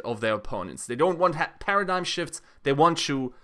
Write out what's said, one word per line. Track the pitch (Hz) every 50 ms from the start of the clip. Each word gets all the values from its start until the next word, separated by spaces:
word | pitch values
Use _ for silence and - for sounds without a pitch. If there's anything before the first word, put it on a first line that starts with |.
| -
of | 120 117 104
their | 113 110 107
opponents. | 104 - - - 101 90 87 64 - -
They | - 120
don't | 123 156 185 175 160
want | 180 180 147
ha-, | 156 160 - - -
paradigm | - - 196 202 202 185 185 185 175
shifts. | - - 180 170 - - - _ _ _ - -
They | 139 139
want | 143 160 170 165 160
to | - - 143 135 131 123 - -